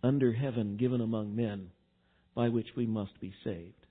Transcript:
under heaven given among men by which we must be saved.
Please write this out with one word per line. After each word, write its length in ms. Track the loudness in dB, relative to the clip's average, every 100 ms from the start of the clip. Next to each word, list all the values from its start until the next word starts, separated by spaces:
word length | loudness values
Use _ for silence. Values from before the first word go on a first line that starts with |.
under 320 | 4 4 4
heaven 420 | 4 0 0 -2 0
given 240 | 2 2
among 340 | 0 -2 -2
men 380 | -2 -2 -2 -10 -18 _ _ _ _ _ 0
by 140 | 2
which 260 | 2 -2 -4
we 100 | -2
must 320 | -2 -4 -8
be 120 | -12 -8
saved. 420 | -8 -8 -10 -20 _